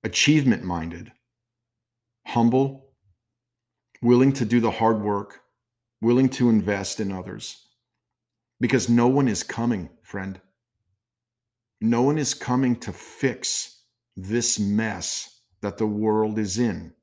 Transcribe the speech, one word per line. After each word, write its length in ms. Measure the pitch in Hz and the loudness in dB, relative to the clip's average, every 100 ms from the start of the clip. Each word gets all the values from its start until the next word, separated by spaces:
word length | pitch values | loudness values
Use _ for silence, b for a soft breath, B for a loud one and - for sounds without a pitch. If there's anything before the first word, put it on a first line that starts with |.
achievement-minded, 1080 | 113 - - 156 135 98 92 87 82 82 - _ _ _ _ _ _ _ _ _ _ _ | -4 0 4 4 4 2 -2 -6 -6 -10 -16 _ _ _ _ _ _ _ _ _ _ _
humble, 680 | - 120 117 127 135 135 _ _ _ _ _ _ _ _ _ _ _ _ | -6 0 2 2 0 -4 _ _ _ _ _ _ _ _ _ _ _ _
willing 320 | 120 123 135 | 4 6 6
to 140 | 135 110 | 2 2
do 140 | 120 | 2
the 100 | 113 | 2
hard 320 | - 113 110 | 2 2 2
work, 400 | 104 101 98 - _ _ _ _ _ _ | -2 -4 -6 -18 _ _ _ _ _ _
willing 300 | 113 123 131 | 2 4 2
to 180 | 127 120 | 2 2
invest 520 | 110 92 101 95 - | 4 2 -4 -4 -6
in 120 | 101 | -6
others. 500 | 95 90 107 - - _ _ _ _ _ _ _ _ _ _ | -6 -10 -12 -14 -18 _ _ _ _ _ _ _ _ _ _
Because 300 | 117 131 113 | 0 0 4
no 180 | 117 120 | 4 4
one 220 | 135 135 | 4 0
is 140 | 98 | -2
coming, 480 | - - 117 107 80 _ | -6 -4 -2 -2 -6 _
friend. 380 | _ 101 95 92 _ _ _ _ _ _ _ _ _ _ _ _ _ _ | _ -10 -10 -12 _ _ _ _ _ _ _ _ _ _ _ _ _ _
No 180 | 110 117 | 0 2
one 160 | 131 156 | 2 0
is 160 | 135 | -4
coming 440 | - - 127 131 120 | -6 -2 0 2 0
to 100 | - | -6
fix 920 | 90 - - 135 113 - - - _ _ _ _ - | -12 -16 -4 -4 -4 -6 -6 -8 _ _ _ _ -16
this 420 | 95 117 113 - | -4 -2 -2 -2
mess 840 | 101 104 110 92 - - - _ _ _ | 0 0 -2 -6 -8 -10 -12 _ _ _
that 160 | 101 98 | -8 -4
the 100 | 110 | -4
world 520 | 104 107 107 110 107 | 0 0 2 0 -2
is 200 | 104 104 | -4 -2
in. 360 | 120 87 82 _ | -2 -2 -10 _